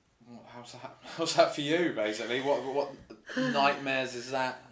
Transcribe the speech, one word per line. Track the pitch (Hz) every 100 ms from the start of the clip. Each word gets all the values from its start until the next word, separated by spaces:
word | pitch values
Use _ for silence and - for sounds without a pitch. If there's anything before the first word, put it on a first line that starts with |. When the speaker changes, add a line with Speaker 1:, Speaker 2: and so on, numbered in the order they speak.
| _ _ 120 117 -
Speaker 1:
how's | 120 120
that, | 123 127 -
<laughs> | - -
how's | 165
that | 170 160
for | -
you, | 143 170 165
basically? | 110 107 107 110 127
What, | 135 123
what | 131 139 143 - -
Speaker 2:
<sighs> | - - -
Speaker 1:
nightmares | 131 143 139 139 139 131 127
is | 123 123
that | 135 127 - -